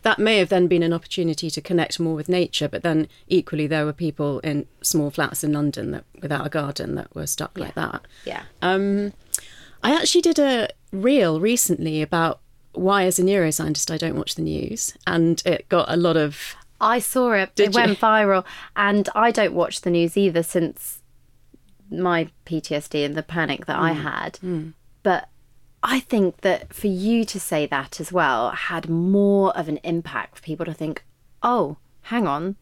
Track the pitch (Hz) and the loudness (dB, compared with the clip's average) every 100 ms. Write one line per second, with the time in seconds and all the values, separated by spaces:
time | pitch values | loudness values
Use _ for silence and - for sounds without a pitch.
0 | 220 214 214 220 175 185 180 175 165 170 | 0 2 4 4 4 4 4 4 2 -2
1 | - - 165 156 165 156 - 175 156 - | -4 -4 -2 -2 -6 -8 -2 0 0 -2
2 | 165 160 151 180 175 - - - 170 156 | -2 -2 -2 0 0 -2 -4 -2 0 0
3 | 151 - - 185 - 151 151 156 151 147 | 0 -6 0 0 2 -4 -2 0 -2 -2
4 | 165 - 147 135 160 147 - _ - 165 | -6 -2 -2 -2 -2 -4 -6 _ -2 0
5 | 147 143 143 - 151 147 147 - - 147 | 0 -2 -4 -2 -2 0 0 -2 -6 -8
6 | - - 143 147 147 156 143 143 - 143 | -12 -12 -6 -4 -2 -4 -4 -6 -6 -6
7 | - - 147 - 156 - - - - - | -8 -10 -8 -6 -8 -10 -10 -6 -6 -8
8 | - - - - - _ 180 190 196 202 | -12 -16 -12 -12 -14 _ -2 0 0 -2
9 | 202 - - - - - - - - 311 | -4 -10 -12 -12 -12 -20 -20 -4 0 2
10 | - 349 339 302 285 247 214 - - 190 | 4 2 4 4 2 2 -2 -8 -10 -2
11 | 214 277 180 156 202 240 - 170 160 156 | 2 4 4 2 2 2 2 0 0 -2
12 | 151 170 165 - - - _ - 185 202 | -2 0 0 -2 -12 -20 _ -2 0 2
13 | 185 180 185 196 160 151 160 151 - 160 | 2 2 2 4 2 0 -2 -2 -2 -2
14 | 165 - 151 - 160 156 - 226 - - | -4 -4 -6 -4 -4 -4 -6 -6 -8 -6
15 | - 170 165 165 - 165 - 180 - 165 | -2 2 2 2 0 -2 0 0 2 2
16 | 170 160 151 147 - - - _ 214 240 | 2 2 0 -2 -14 -14 -20 _ 2 2
17 | - 262 247 208 190 - 208 208 233 202 | 0 0 2 2 0 2 4 6 4 4
18 | 226 214 208 190 180 - - - 202 208 | 4 6 6 2 0 -14 -12 -2 2 2
19 | 196 - 233 233 196 170 170 - 175 175 | 0 2 2 4 2 2 -2 -2 0 2
20 | 170 202 196 170 170 185 165 - - - | 2 2 2 2 0 0 -2 -4 -14 -14
21 | _ _ _ _ _ - _ _ - 165 | _ _ _ _ _ -20 _ _ -12 -2
22 | 180 170 160 _ - 165 - 147 - 156 | 0 0 -2 _ -6 -6 -4 -6 -4 -2
23 | 143 151 151 165 156 143 - - 160 156 | -2 -4 -6 -2 -2 -4 -4 0 0 0
24 | 151 - - - 185 170 160 - _ _ | -4 -6 -8 -8 -6 -6 -8 -14 _ _
25 | 208 175 - - _ - - _ 214 262 | 0 0 -2 -20 _ -20 -20 _ -2 -2
26 | - 226 185 - 196 180 - - 208 185 | 0 0 0 0 -2 -2 -4 -6 -4 -2
27 | 202 233 214 196 - 156 147 143 135 - | 0 0 0 -6 -4 -2 0 -2 -4 -10
28 | 156 180 151 120 117 - - 170 160 165 | -4 0 2 2 0 -2 -6 -6 -2 0
29 | 180 196 202 202 190 - 160 151 - 170 | 2 4 4 4 2 0 -4 -4 -4 -4
30 | 165 - - - - 156 170 156 156 156 | -4 -8 -8 -14 -10 -8 -6 -6 -8 -8
31 | - _ _ - 240 247 151 151 _ - | -14 _ _ -4 0 0 0 -4 _ -20
32 | - 233 190 143 175 196 | -6 -2 0 -2 -4 -8